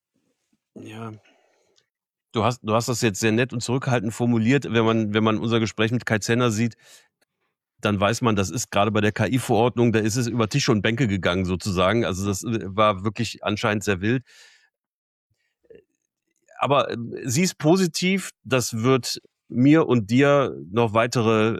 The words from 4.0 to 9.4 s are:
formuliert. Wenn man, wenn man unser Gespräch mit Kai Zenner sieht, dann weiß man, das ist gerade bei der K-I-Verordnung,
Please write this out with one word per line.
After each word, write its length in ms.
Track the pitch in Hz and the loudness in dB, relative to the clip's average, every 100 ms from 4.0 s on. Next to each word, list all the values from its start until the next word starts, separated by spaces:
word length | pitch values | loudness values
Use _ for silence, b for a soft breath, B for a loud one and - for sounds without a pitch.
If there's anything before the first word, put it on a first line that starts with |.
| 104 | -2
formuliert. 520 | - 120 117 110 135 - | -2 0 2 2 2 2
Wenn 140 | 113 113 | 0 2
man, 280 | 113 107 | 2 0
wenn 100 | 107 | 2
man 140 | 110 107 | 2 0
unser 220 | 110 113 | 0 0
Gespräch 300 | 110 - 110 | -2 -2 -2
mit 140 | 117 - | -2 -2
Kai 140 | 110 | -4
Zenner 320 | - 117 123 | 0 0 0
sieht, 240 | 104 117 - b b b b b _ _ _ _ _ | 0 -2 -4 b b b b b _ _ _ _ _
dann 200 | 107 101 | -2 2
weiß 220 | 101 117 | 0 2
man, 140 | 120 104 | 0 0
das 140 | 92 | -2
ist 220 | 82 - | -4 -4
gerade 200 | 101 104 | 0 0
bei 100 | 107 | 2
der 100 | 104 | 0
K-I-Verordnung, 800 | - 101 123 | 0 -2 -2